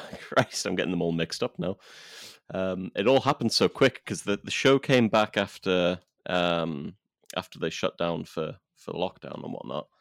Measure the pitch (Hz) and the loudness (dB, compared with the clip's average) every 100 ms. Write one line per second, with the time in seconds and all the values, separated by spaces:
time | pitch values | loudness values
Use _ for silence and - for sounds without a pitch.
0 | - - - - 120 - 101 92 87 87 | 2 -12 -4 0 0 -2 -2 -2 0 0
1 | 85 82 82 - 123 - 90 101 - - | 0 -2 -2 -4 -6 -4 -6 -6 -12 -20
2 | - - - - - 95 95 92 92 - | -20 -18 -18 -20 -10 -4 -4 -4 -6 0
3 | 104 135 131 - 117 - 98 - 135 - | 4 4 4 0 0 2 2 4 2 2
4 | - 92 101 104 - - 131 135 - 127 | -8 -6 -4 -4 -4 2 4 4 4 4
5 | 110 110 107 107 98 - 95 90 87 90 | 6 4 4 0 -2 -2 0 2 2 0
6 | _ _ - 90 87 85 82 73 85 - | _ _ -4 0 2 0 -2 -4 -8 -12
7 | _ _ - - - 71 82 - 92 - | _ _ -12 -10 -10 -6 -6 -2 -4 -2
8 | 85 85 90 82 80 - _ _ - 82 | -2 -4 -6 -6 -6 -8 _ _ -10 -6
9 | 90 - 69 - 85 - 60 71 - _ | -6 -6 -14 -12 -10 -10 -8 -8 -10 _